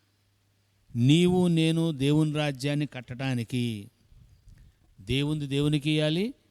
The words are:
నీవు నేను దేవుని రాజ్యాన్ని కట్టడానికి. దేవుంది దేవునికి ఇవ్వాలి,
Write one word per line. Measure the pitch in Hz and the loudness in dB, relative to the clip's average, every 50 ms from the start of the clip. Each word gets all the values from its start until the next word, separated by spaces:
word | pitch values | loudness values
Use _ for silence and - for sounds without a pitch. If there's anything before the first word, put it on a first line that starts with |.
| _ _ _ _ _ _ _ _ _ _ _ _ _ _ _ _ _ _ - | _ _ _ _ _ _ _ _ _ _ _ _ _ _ _ _ _ _ -2
నీవు | 120 120 135 151 170 175 180 180 180 180 175 | 0 4 6 6 6 6 4 4 4 2 2
నేను | 170 165 160 160 165 165 165 165 | 2 2 2 2 2 0 0 -2
దేవుని | 156 127 135 143 147 156 160 156 147 | -2 -2 0 2 2 2 2 0 0
రాజ్యాన్ని | 151 151 147 139 127 131 143 147 147 147 | -2 -4 -4 -4 -4 -4 -4 -2 -2 -4
కట్టడానికి. | - - 127 120 - 127 120 135 135 127 120 113 - 131 123 120 120 113 104 101 - _ _ _ _ - - - - - _ _ - - - - - _ _ _ _ _ _ | -4 -8 -14 -14 -14 -12 -8 -6 -4 -4 -4 -4 -4 -4 -4 -2 -2 -4 -6 -10 -14 _ _ _ _ -20 -20 -20 -20 -20 _ _ -20 -20 -20 -20 -20 _ _ _ _ _ _
దేవుంది | 95 101 127 135 143 147 156 151 147 135 | -8 -4 -2 -2 0 -2 -2 -4 -6 -4
దేవునికి | 139 139 143 151 151 151 135 156 | -2 0 0 0 0 0 0 0
ఇవ్వాలి, | 151 151 151 151 156 175 202 247 277 _ _ _ | 0 0 0 0 0 -2 -2 -4 -6 _ _ _